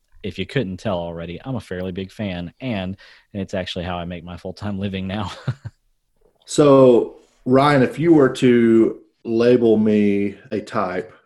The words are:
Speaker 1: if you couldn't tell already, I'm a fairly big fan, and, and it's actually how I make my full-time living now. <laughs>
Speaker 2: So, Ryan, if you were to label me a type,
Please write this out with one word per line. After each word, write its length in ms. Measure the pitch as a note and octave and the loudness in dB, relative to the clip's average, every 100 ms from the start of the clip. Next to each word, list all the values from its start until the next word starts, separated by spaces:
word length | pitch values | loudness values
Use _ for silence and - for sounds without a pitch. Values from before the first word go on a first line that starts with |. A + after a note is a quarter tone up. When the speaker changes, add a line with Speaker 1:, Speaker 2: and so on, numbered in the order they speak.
| _ _ | _ _
Speaker 1:
if 160 | G2 - | -12 -10
you 60 | F#2 | -6
couldn't 320 | C#3 G2 F#2 | -4 -4 -6
tell 200 | A2+ F2+ | -6 -6
already, 440 | E2+ E2+ E2+ E2 | -6 -10 -12 -12
I'm 120 | C3+ A#2+ | -10 -10
a 40 | |
fairly 300 | - F2+ F#2 | -10 -10 -8
big 200 | F#2 F#2+ | -8 -10
fan, 420 | - G#2 F2 E2+ - | -8 -8 -8 -10 -10
and, 340 | C3 G2+ F#2 F#2+ - _ _ | -8 -6 -6 -10 -16 _ _
and 80 | G2+ | -10
it's 120 | F#2 | -8
actually 300 | F#2+ F2+ F#2 F2 | -8 -8 -8 -8
how 120 | F2 | -8
I 80 | E2+ | -8
make 180 | F2 | -12
my 140 | E2+ F2 | -14 -14
full-time 420 | F#2+ - G#2 F#2+ | -14 -10 -10 -6
living 280 | G2+ F#2+ F#2+ | -6 -6 -6
now. 240 | G#2+ F#2+ - | -6 -8 -8
<laughs> 60 | - - - - _ _ _ _ _ _ - | -10 -10 -14 -20 _ _ _ _ _ _ -4
Speaker 2:
So, 720 | - D3 C3+ C3 A2+ E2+ - _ _ B2+ | 2 6 6 6 4 0 -8 _ _ 0
Ryan, 360 | C3 D3 C#3+ | 2 4 2
if 160 | A#2 - | 2 0
you 160 | E3+ | 4
were 160 | D#3 C3 | 4 4
to 720 | - B2+ A#2+ A#2 A2+ A2 - _ _ | 2 2 4 4 4 4 0 _ _
label 540 | A#2 A2+ A#2+ B2 A2+ G#2+ | -4 0 4 4 4 4
me 600 | A2 G#2+ G#2 G2+ G2+ - - | 2 2 2 0 -4 -8 -10
a 80 | G#2+ | -8
type, 540 | - A2+ F#2 F#2 - - | -6 -6 -4 -6 -10 -14